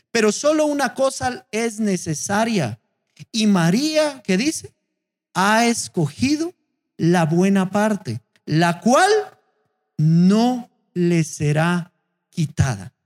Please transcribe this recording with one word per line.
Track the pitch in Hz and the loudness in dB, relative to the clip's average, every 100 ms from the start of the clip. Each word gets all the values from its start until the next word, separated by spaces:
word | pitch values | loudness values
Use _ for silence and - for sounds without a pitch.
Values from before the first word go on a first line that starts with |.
| _ | _
"Pero | 233 214 | 0 0
solo | - 294 311 302 | 0 0 2 0
una | 285 254 | 0 -4
cosa | - 262 - 254 247 - | -2 -2 -2 -6 -6 -8
es | 214 233 208 | -4 -4 -2
necesaria, | 214 180 170 147 - 202 233 208 120 113 _ _ _ - - | -2 -2 -4 -6 -4 -2 0 0 -2 -6 _ _ _ -20 -10
y | 220 214 | -2 2
María", | 190 165 214 311 302 302 269 | 4 4 2 0 0 0 -2
¿qué | - 190 | -2 -2
dice? | 285 - - _ _ _ _ _ _ | -2 -4 -10 _ _ _ _ _ _
"Ha | 170 196 220 233 | -2 2 2 2
escogido | 233 - 180 143 - 262 302 339 - _ _ _ - | -2 -4 -4 -4 -2 -2 -2 -4 -10 _ _ _ -4
la | 160 180 156 | 0 2 2
buena | 170 190 196 185 | 2 2 2 0
parte, | 208 214 202 - 113 _ _ - | 0 0 -2 -6 -10 _ _ -4
la | 156 170 170 | 0 0 0
cual | 220 285 392 427 415 _ _ _ _ _ _ - | 2 4 4 2 -2 _ _ _ _ _ _ -2
no | 156 170 180 214 240 247 - _ _ | 2 4 4 4 2 -2 -10 _ _
le | 180 175 170 | -4 0 0
será | 156 - 147 151 165 175 165 _ _ _ _ | -2 -2 -2 0 0 -2 -6 _ _ _ _
quitada". | - 147 - 139 98 92 _ | -6 -4 -2 -2 -4 -10 _